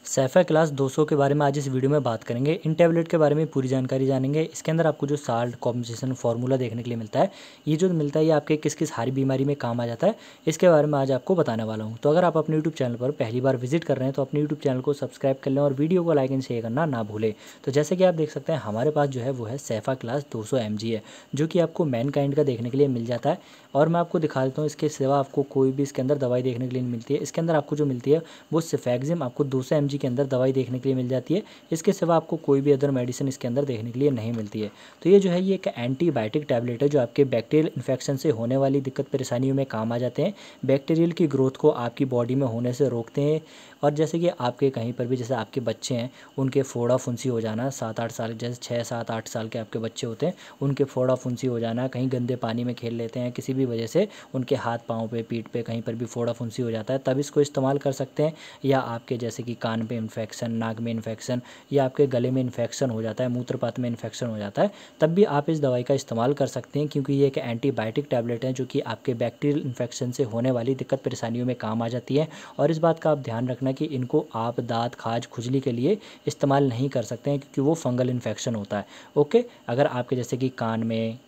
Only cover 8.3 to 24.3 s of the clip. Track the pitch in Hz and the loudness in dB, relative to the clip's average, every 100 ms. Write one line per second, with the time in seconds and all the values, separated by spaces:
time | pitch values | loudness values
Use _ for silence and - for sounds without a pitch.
8.3 | 151 - 151 151 - 156 - 117 135 135 | 4 2 0 0 -2 -4 -2 -2 0 0
9.3 | 131 139 143 120 120 120 117 180 226 - | 2 0 0 -2 -2 -4 2 0 0 -12
10.3 | - - 160 185 156 147 147 135 131 - | -6 -4 4 6 8 6 2 2 0 2
11.3 | 185 143 113 110 107 110 113 147 160 180 | 2 2 0 -2 -4 -6 0 2 4 4
12.3 | 156 151 156 156 156 127 117 123 143 117 | 2 2 0 0 0 -2 0 -2 -2 -2
13.3 | 123 131 127 123 139 - 127 131 139 131 | 2 2 0 0 -2 0 0 0 0 0
14.3 | 147 151 147 139 127 131 143 127 - 139 | 0 0 0 0 0 0 -2 -4 -2 0
15.3 | 135 - 135 143 135 156 185 170 147 131 | 0 0 2 2 2 2 2 4 2 2
16.3 | 135 131 120 113 120 165 123 107 107 110 | 0 -2 -4 -2 -2 0 -2 -4 -2 -2
17.3 | 104 - - - 135 147 185 185 165 151 | -2 -14 -8 -2 0 0 4 4 4 -2
18.3 | - 135 160 107 107 139 151 143 127 120 | -4 -4 -4 -2 0 0 2 0 0 -4
19.3 | 131 110 139 - 110 147 131 117 135 139 | -4 -6 -8 -4 -4 -2 -4 -4 -6 -4
20.3 | 113 104 131 107 107 113 110 - - - | -8 -2 -2 -2 -4 -4 -4 -6 -20 -10
21.3 | 135 160 175 165 - 160 120 135 143 139 | -2 0 2 0 2 0 2 0 2 2
22.3 | 139 139 117 120 135 139 123 117 120 139 | 2 2 0 -2 2 4 2 -2 -2 0
23.3 | 175 - - - 139 160 170 170 180 151 | -2 -6 -20 -4 2 4 4 2 0 0